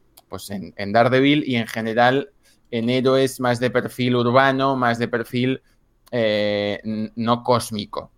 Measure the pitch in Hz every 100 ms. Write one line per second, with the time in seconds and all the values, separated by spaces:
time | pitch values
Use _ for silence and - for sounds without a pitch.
0 | _ _ _ 92 - 101 82 - 101 110
1 | 120 131 139 147 135 120 113 117 113 110
2 | 120 135 143 _ _ _ _ 117 117 127
3 | 127 135 135 131 123 120 123 120 - -
4 | 123 123 120 127 135 131 135 135 123 117
5 | 117 120 113 127 127 131 _ _ _ _
6 | _ 120 110 107 104 104 104 101 110 107
7 | 107 - 113 120 120 120 - 107 101 -
8 | -